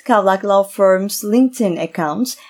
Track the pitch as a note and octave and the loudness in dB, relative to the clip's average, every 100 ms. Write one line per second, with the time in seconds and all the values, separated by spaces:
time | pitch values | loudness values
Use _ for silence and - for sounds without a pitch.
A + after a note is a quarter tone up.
0 | - A3 F#3+ F#3+ G3+ G3 G3 - F#3+ F#3 | 0 2 2 0 2 0 0 2 2 2
1 | G3+ - G#3 A#3 C4 B3+ G3+ E3 E3 - | -2 -8 -2 2 2 0 -2 -2 -6 -6
2 | D#3 E3+ B3+ - - | -6 -4 -6 -8 -18